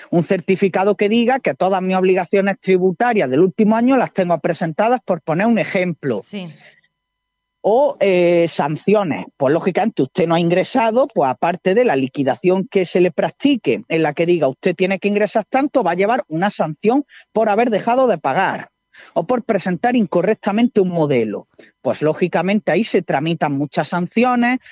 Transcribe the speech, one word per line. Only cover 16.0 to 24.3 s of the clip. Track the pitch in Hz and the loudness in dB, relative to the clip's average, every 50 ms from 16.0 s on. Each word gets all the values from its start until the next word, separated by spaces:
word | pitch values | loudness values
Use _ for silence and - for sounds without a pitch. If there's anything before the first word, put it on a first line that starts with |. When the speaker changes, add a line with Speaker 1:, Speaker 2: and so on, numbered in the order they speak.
| 196 202 233 - - | 0 0 0 -2 -4
Speaker 1:
una | _ 156 160 185 208 | _ -4 -2 -2 -2
sanción | - - 190 156 156 - - 208 240 285 285 - - - - _ | -2 -2 -4 -4 -4 -2 0 0 0 0 -2 -4 -14 -20 -20 _
por | _ 214 226 | _ 0 0
haber | 220 202 202 240 247 | 2 2 0 0 0
dejado | 214 180 180 233 240 262 262 | 0 -2 0 0 2 2 2
de | 233 196 | 2 0
pagar | 160 - 143 131 170 196 156 - - - - _ _ _ _ _ - - - _ | 0 -2 -2 0 0 0 -2 -2 -6 -10 -16 _ _ _ _ _ -20 -20 -6 _
o | - 170 | -6 -2
por | - 254 247 - | -2 -2 -4 -2
presentar | - 214 190 - 190 180 - - 240 247 | -2 -4 -2 -2 -2 -4 -2 0 0 2
incorrectamente | 254 214 - - 175 170 185 214 - - 214 196 220 240 240 - 208 | 2 0 2 0 0 0 0 -2 -2 -2 -2 0 2 0 2 2 2
un | 190 185 | 0 2
modelo. | 175 170 156 143 139 120 113 107 98 92 - _ _ - - _ _ _ | 0 0 0 2 2 0 0 -2 -4 -10 -12 _ _ -20 -20 _ _ _
Pues | _ 131 113 - | _ -4 -4 -2
lógicamente | 147 151 156 - 190 175 - 180 165 190 208 214 - - 156 | -2 -2 0 0 -2 -2 0 -2 0 0 -2 0 0 0 0
ahí | 175 226 | 0 -2
se | - - 202 | 0 -2 -2
tramitan | 170 - 165 139 147 160 170 151 - 151 143 | -2 0 -4 -2 -2 -2 -2 -2 -2 -2 -2
muchas | 139 147 147 - - 156 | -4 -4 -4 -4 -6 -4
sanciones, | - - 175 175 175 _ 226 233 254 | -4 -4 -4 -4 -2 _ 0 0 2